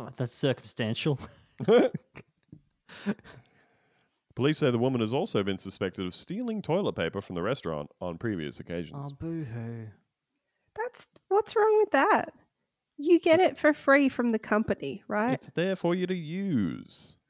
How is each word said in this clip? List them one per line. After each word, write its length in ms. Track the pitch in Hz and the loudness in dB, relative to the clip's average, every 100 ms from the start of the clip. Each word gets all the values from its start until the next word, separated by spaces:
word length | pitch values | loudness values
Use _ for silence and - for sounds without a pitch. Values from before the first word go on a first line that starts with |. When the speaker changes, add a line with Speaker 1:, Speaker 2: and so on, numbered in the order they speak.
| 120 - | -14 -8
Speaker 1:
that's 180 | 123 | -6
circumstantial. 880 | - 139 120 - - 110 117 160 135 - | -2 0 -2 -6 -4 -4 0 0 -2 -6
<laughs> 40 | - _ - - | -18 _ -6 4
Speaker 2:
<laughs> 20 | 233 254 - - - - _ _ - _ _ _ - 202 - - - _ _ _ _ _ _ _ _ _ - | 6 4 -2 -12 -20 -20 _ _ -20 _ _ _ -8 -6 -6 -12 -20 _ _ _ _ _ _ _ _ _ 0
Police 240 | 135 151 | 2 4
say 100 | 143 | 2
the 80 | 117 | 4
woman 240 | 127 127 | 2 2
has 120 | 110 | 0
also 280 | 135 208 110 | 0 0 0
been 160 | 98 95 | 0 -2
suspected 480 | 95 - 95 95 90 | -6 -4 -4 -2 -6
of 80 | |
stealing 480 | - - 196 240 220 | -6 -8 -6 -4 -6
toilet 320 | - 175 156 | -2 0 0
paper 280 | 82 85 101 | -2 -2 -4
from 120 | - 90 | -6 -4
the 60 | |
restaurant 480 | 95 139 85 76 73 _ | -2 -2 -4 -6 -8 _
on 180 | 92 85 | -8 -6
previous 400 | 117 92 73 - | -4 -4 -6 -8
occasions. 480 | - 85 78 143 139 | -8 -8 -8 -10 -12
Speaker 1:
Oh, 40 | 139 | -10
boo-hoo. 680 | 165 165 139 117 117 117 110 - _ _ _ _ _ _ _ - | -8 -8 -8 -8 -10 -10 -14 -18 _ _ _ _ _ _ _ -10
Speaker 3:
That's, 320 | 480 - - _ _ | -10 -10 -20 _ _
what's 260 | 392 440 440 | 0 2 2
wrong 220 | 427 427 | 4 4
with 120 | 415 | 4
that? 420 | 277 339 277 - - _ _ _ _ _ - | 2 4 2 0 -12 _ _ _ _ _ -6
You 220 | 294 339 | 4 4
get 200 | 349 330 | 6 6
it 180 | 359 - | 4 4
for 160 | 302 | 2
free 360 | 294 - 277 269 | 4 4 6 6
from 220 | - 240 | 2 0
the 60 | 220 | 0
company, 640 | - 214 226 196 139 196 - | 0 0 2 -2 -4 -8 -4
right? 260 | 208 233 | -2 0
Speaker 2:
It's 180 | 262 - | -2 -4
there 240 | - 185 185 | -2 0 2
for 200 | 170 180 | 0 2
you 100 | 180 | 0
to 80 | 185 | -4
use. 1000 | 151 180 196 135 90 60 - - - - | -4 -4 0 2 2 -2 -10 -14 -16 -18